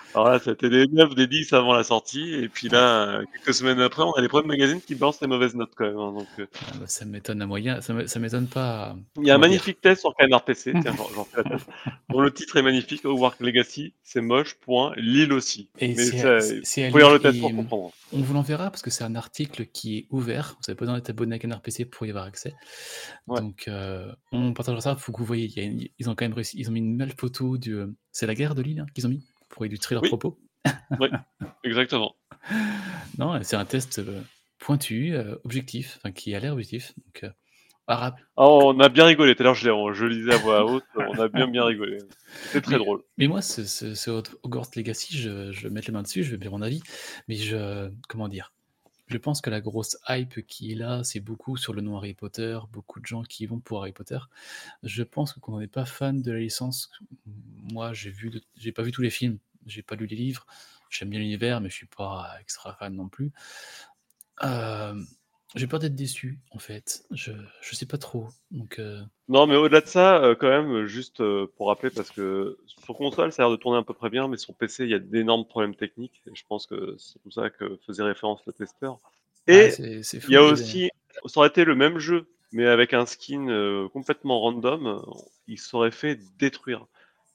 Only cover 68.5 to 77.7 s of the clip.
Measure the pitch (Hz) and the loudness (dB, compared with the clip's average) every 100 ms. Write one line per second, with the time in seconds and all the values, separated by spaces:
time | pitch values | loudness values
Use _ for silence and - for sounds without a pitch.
68.5 | 151 110 - 107 104 104 _ - 135 151 | -14 -12 -12 -12 -12 -18 _ 4 6 8
69.5 | 143 151 151 - 180 190 175 127 113 135 | 8 8 6 6 6 8 8 6 6 4
70.5 | 139 151 113 107 110 127 - 107 101 98 | 4 2 -2 -4 -8 -10 -4 0 0 -2
71.5 | - 101 101 131 117 98 - 98 98 98 | -4 -2 0 -2 -6 -10 -6 -4 -4 -6
72.5 | 98 _ - - 117 139 - 170 - 120 | -8 _ -20 -16 -8 -6 -2 -2 2 0
73.5 | 113 123 120 110 117 117 123 135 117 - | 0 0 -2 -2 -6 -6 -4 -4 -6 -10
74.5 | - 110 - 123 101 95 113 113 117 110 | -8 -6 -4 -4 -4 -2 -2 2 0 0
75.5 | 117 104 98 104 - 127 _ 110 110 - | -4 -4 -4 -10 -12 -18 _ -20 -18 -10
76.5 | 104 - 101 98 101 - - 101 113 110 | -10 -10 -12 -12 -14 -20 -20 -14 -8 -8
77.5 | - 101 | -6 -12